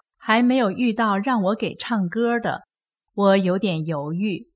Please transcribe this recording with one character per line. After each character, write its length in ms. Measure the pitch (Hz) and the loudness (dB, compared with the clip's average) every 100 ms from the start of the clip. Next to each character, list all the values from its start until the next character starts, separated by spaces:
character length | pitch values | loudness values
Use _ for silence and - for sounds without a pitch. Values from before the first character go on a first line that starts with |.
| _ _ | _ _
还 240 | - 220 | 0 4
没 160 | 247 262 | 4 4
有 140 | 214 | 2
遇 200 | 185 240 | 0 -2
到 280 | 214 220 196 | 0 0 0
让 240 | 247 240 | 0 0
我 120 | 185 214 | 0 -2
给 200 | 180 - | -4 -6
唱 340 | - 220 175 | -4 -2 -2
歌 300 | 220 233 233 | 0 0 0
的。 240 | 208 - _ _ _ _ _ | -2 -6 _ _ _ _ _
我 240 | 202 196 196 | 0 4 4
有 220 | 185 190 | 2 0
点 260 | 196 160 156 | -2 -4 -4
犹 260 | 147 147 | -6 -6
豫， 360 | 175 214 175 - | -4 -4 -6 -10